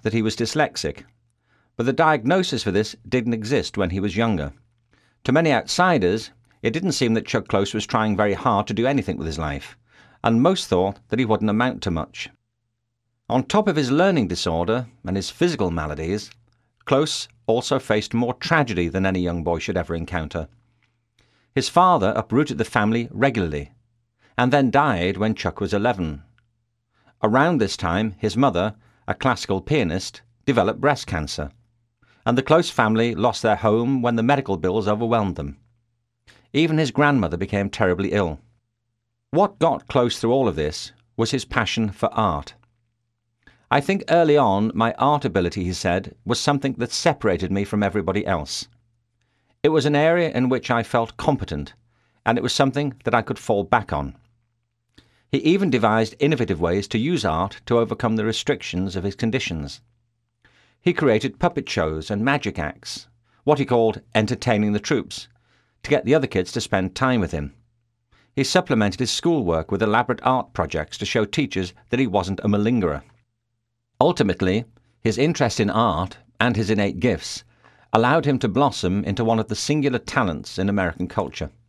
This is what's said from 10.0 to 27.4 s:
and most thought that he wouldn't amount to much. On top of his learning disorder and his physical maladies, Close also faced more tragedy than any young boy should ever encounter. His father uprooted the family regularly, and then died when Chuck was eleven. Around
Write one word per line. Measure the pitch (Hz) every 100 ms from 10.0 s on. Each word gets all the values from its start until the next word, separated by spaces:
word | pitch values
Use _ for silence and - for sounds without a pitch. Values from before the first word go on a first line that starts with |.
| - _
and | 117 113
most | 160 190 -
thought | 90 95 - -
that | 113
he | 117
wouldn't | 107 107
amount | 104 127 -
to | 101
much. | 82 - - - _ _ _ _ _ _ _ _ _ -
On | 123
top | 131 208 202
of | 156
his | 127
learning | 143 196 170 90
disorder | 85 90 82 87 117 120 _ 92
and | 98
his | 92
physical | - 175 143 92
maladies, | 82 76 76 80 104 - - _ _ _ _
Close | - 135 160 - - _ -
also | 113 - 135
faced | - 107 -
more | 117 120
tragedy | 127 - 165 123 90 85
than | 95 95
any | 92
young | 87 85 80
boy | 85
should | - 90
ever | 85 82
encounter. | 85 87 76 85 78 _ _ _ _ _ _ _ _ _ _ -
His | -
father | 170 185 165 98 -
uprooted | - 120 151 -
the | 110
family | 110 104 117 117
regularly, | 101 135 113 85 73 71 _ _ _ _ _ _ -
and | 123
then | 143 131
died | 139 147 90 90 92
when | 107 107
Chuck | 92 -
was | 95
eleven. | 101 117 98 82 73 - _ _ _ _ _ _ _ _ _
Around | 107 123